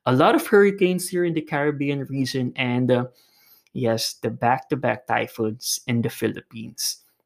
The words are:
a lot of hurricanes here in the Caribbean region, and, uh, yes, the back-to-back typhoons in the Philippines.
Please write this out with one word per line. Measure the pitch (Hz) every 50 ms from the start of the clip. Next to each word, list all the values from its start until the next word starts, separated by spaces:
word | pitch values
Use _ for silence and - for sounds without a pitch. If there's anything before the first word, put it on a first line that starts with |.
| -
a | 123 127
lot | 131 156 202 247
of | 320 -
hurricanes | - - 202 202 202 196 196 196 180 180 180 180 -
here | 185 175 175
in | 175 165
the | 156 151
Caribbean | - 165 143 143 151 147 139 143 139 143 143 135 127
region, | 135 139 135 127 - 131 127 123 -
and, | - 131 123 123 123 127 123
uh, | 127 123 123 127 - _ _ _ _ _ _ _ _ _ _ _
yes, | - 123 127 113 113 113 - - -
the | - - 120
back-to-back | 113 123 - 117 127 127 - - 151 131 135 - 113 - -
typhoons | - 117 117 117 113 - - 113 110 107 - - - - - -
in | - 120 120 113
the | 113
Philippines. | - - 120 110 - - - _ - 113 110 117 - - - - - - _ _ _ _ _